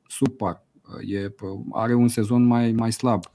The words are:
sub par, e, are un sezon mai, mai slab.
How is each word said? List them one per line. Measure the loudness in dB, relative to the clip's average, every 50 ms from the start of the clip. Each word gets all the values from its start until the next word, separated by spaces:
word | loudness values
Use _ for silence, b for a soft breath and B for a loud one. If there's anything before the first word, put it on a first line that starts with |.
| _
sub | _ -4 -2 -2
par, | -2 0 -2 -4 -6 -6 -6 _ _ _ _ _ -18 -16 -12 -8
e, | -6 -6 -6 -6 -6 -10 _ -12 -12 -10 -10 -12 -8
are | -4 -4 0 2 4
un | 4 4
sezon | 4 2 0 0 2 2 4 4
mai, | 4 4 4 2 2
mai | 0 0 -2 -2
slab. | -4 -2 0 0 0 0 -2 -8 _